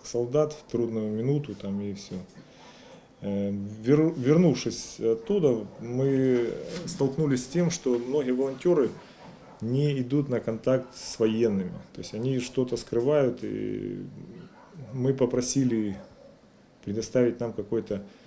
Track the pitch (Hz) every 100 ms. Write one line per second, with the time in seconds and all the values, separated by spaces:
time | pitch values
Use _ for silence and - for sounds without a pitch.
0 | - 120 120 147 151 - - 117 117 110
1 | 107 107 127 147 147 98 98 101 101 98
2 | - 190 - - - - - - - -
3 | - - 101 101 101 101 101 110 113 147
4 | 160 165 123 160 175 123 113 - - -
5 | 113 113 - 202 147 113 101 - 117 123
6 | 139 135 131 123 113 - - 180 - -
7 | 139 147 151 127 - 170 170 - 131 120
8 | 123 147 127 127 135 135 180 156 110 -
9 | - - - - - - 113 131 147 139
10 | 123 147 139 120 - 113 - 131 - -
11 | - - 113 113 117 95 90 85 - -
12 | - 107 127 127 123 131 123 120 - 120
13 | 127 151 131 - 107 104 104 104 101 50
14 | 50 - - - - - - 165 110 131
15 | 131 131 123 123 123 139 127 113 104 95
16 | - - - - - - - _ - 110
17 | 110 127 123 117 117 107 101 117 107 101
18 | - -